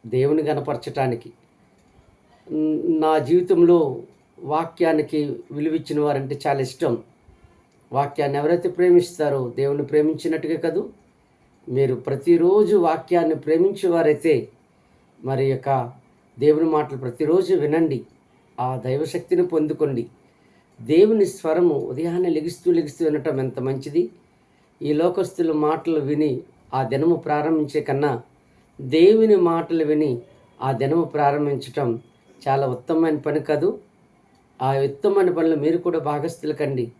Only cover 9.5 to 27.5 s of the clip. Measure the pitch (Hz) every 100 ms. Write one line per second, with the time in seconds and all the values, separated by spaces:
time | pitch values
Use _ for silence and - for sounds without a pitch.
9.5 | 117 139 143 147 151 151 156 165 156 156
10.5 | 160 165 160 - - _ _ _ _ _
11.5 | _ - 127 135 123 117 135 - 170 175
12.5 | 202 196 208 170 165 - 180 160 156 -
13.5 | 160 190 196 185 170 151 147 165 139 110
14.5 | _ _ _ _ _ _ _ 127 135 135
15.5 | 131 - 135 120 - _ _ _ - 143
16.5 | 151 165 156 147 135 127 120 151 180 180
17.5 | 185 147 156 160 131 107 _ _ _ _
18.5 | - 127 127 123 135 156 175 175 175 180
19.5 | 165 151 151 147 127 113 _ _ _ _
20.5 | _ _ _ 113 160 214 220 190 - 165
21.5 | 160 175 143 - 131 165 175 180 156 156
22.5 | 165 180 165 147 - 165 151 156 135 131
23.5 | 127 127 135 143 151 175 _ _ _ _
24.5 | _ _ _ 147 151 175 175 185 - 165
25.5 | 151 151 160 165 156 139 147 151 127 -
26.5 | _ _ 131 131 139 160 165 - 151 151